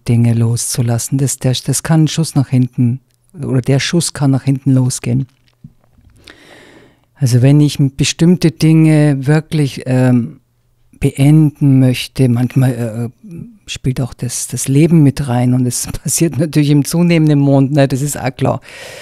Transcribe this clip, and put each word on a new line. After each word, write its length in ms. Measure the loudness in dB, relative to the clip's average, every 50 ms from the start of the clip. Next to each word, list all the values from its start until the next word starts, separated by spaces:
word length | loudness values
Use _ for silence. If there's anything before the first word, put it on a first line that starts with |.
| -4 -2
Dinge 260 | 0 2 2 2 2
loszulassen. 840 | 2 0 0 -2 -4 -6 -6 -4 -4 -2 -2 -2 -4 -4 -4 -2 -2
Das, 220 | -2 -2 -4 -4
der, 180 | -2 -2 -2 -2 -4
das 180 | -4 -6 -4 -2
kann 220 | 0 2 2 2
ein 20 | 0
Schuss 280 | 0 -2 -4 -2 -2
nach 120 | -2 -2 0
hinten, 540 | 0 0 0 0 -2 -2 0 0 0 -4 _ _ _ _ _ _ -16
oder 260 | -12 -8 -4 -2 -2
der 220 | 0 2 0 0
Schuss 320 | 0 0 -2 -2 -2 -2 -4
kann 180 | -2 0 0
nach 120 | 0 0 0
hinten 280 | -2 -2 -2 0 0
losgehen. 560 | 0 2 0 0 -4 -6 -6 -4 -4 -4 -4 -6 _ _ _ _ _ _ _ -20 _ _ _ _ _ _ _ _ _ _ -20 -20 -20 _ -20 -20 -20 -20 -20 -20 -20 -20 _ _ _ _ _ _ _
Also 260 | -4 -2 2 2 4
wenn 180 | 4 4 4 4
ich 200 | 4 2 0 0
m-, 160 | -2 -2 -2 -2
bestimmte 540 | -4 -4 -2 0 2 2 2 2 0 -2
Dinge 760 | -2 0 2 2 4 4 4 4 4 4 4 2 0 0 0 0
wirklich, 540 | 0 0 0 -2 -4 -2 -2 -2 -4 -8 -6 -2
ähm, 520 | 0 0 2 2 2 2 0 -2 -10 -16 _ _ _ _ _ _ _ _ _ _ _ -4
beenden 800 | -4 -4 0 2 4 4 6 6 4 2 0 0 0 2 4 4
möchte, 500 | 4 2 0 -2 -6 -10 -4 -2 0 0
manchmal, 840 | 2 0 -2 -2 0 0 0 0 0 -2 -6 -8 -6 -8 -8 -10 -10 _ -20 -20
äh, 20 | -18 -18 -18 -20 -20 _ _
spielt 340 | -16 -14 -8 -6 -6 -4 -4
auch 140 | -6 -8 -8
das, 340 | -10 -10 -10 -8 -10 -10 -10
das 220 | -10 -8 -4 0
Leben 340 | 2 2 4 4 4 4 4
mit 240 | 4 2 0 -4 -4
rein 260 | -2 0 0 0 0
und 120 | 0 0
es 220 | -2 -4 -6 -8 -8
<laughs> 160 | -10 -10 -8
passiert 340 | -6 -4 -2 -2 -2 -2 -2
natürlich 320 | -4 -2 0 0 0 2
im 160 | 2 2 0
zunehmenden 540 | 0 0 0 0 2 2 2 2 2 2 2
Mond, 340 | 2 2 4 2 2 2 2
ne, 160 | 0 0 0
das 120 | 0 -4
ist 160 | -4 -6 -6 -6
auch 160 | -8 -8 -6
klar. 280 | -4 -4 -4 -4 -4 -8 -16 -20 -20 -20 -20 -20 -20